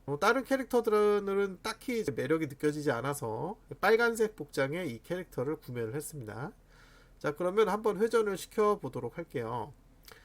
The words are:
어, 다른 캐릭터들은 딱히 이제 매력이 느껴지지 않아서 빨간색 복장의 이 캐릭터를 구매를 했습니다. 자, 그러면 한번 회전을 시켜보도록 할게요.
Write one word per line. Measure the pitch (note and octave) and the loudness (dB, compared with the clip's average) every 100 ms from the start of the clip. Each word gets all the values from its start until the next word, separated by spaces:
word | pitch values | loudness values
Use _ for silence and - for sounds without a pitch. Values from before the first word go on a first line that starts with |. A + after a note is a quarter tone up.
| - | -6
어, | C#3+ | 2
다른 | G3+ B3+ | 2 2
캐릭터들은 | - C4+ B3+ A#3+ A3+ G#3 G#3 G#3 G3 G3 G3+ F3+ | 2 -2 2 2 4 4 4 4 0 0 -2 -4
딱히 | A3 G#3+ - A#3 | -8 -6 -4 -2
이제 | E3+ | -2
매력이 | A#2+ B2+ D#3+ D3+ | -2 0 0 0
느껴지지 | - D3+ D3+ D3 | -2 -2 0 0
않아서 | A#2 C3 C#3+ A#2 A2+ D#3+ A3 - - | 0 0 -4 -4 -4 -6 -8 -14 0
빨간색 | F#3+ A3 A#3 A3 G#3+ - | 4 4 4 2 -2 -2
복장의 | D3 - C3+ E3+ E3+ | -8 -2 -2 -2 -6
이 | A#2 | -8
캐릭터를 | - F3 F3 - C3 D#3 | -6 -8 -6 -6 -4 -4
구매를 | - B2 A2 | -6 -6 -4
했습니다. | C#3+ D3 D3 G#2+ G#2+ D#3 - _ - - - - - | -6 -8 -10 -10 -8 -10 -12 _ -20 -20 -20 -20 -6
자, | D3 | -6
그러면 | C#3+ F3+ G3+ G3+ | -2 0 4 2
한번 | G#3+ A3 F3+ | 2 0 2
회전을 | A3+ A3+ G#3 F#3+ | 2 2 2 -2
시켜보도록 | - - G#3 G3+ C3+ B2+ A#2+ - | -6 2 2 2 -2 -8 -8 -10
할게요. | E3+ C3 A2+ A#2+ C3 - - - - - | -8 -6 -4 -4 -6 -12 -20 -20 -20 -20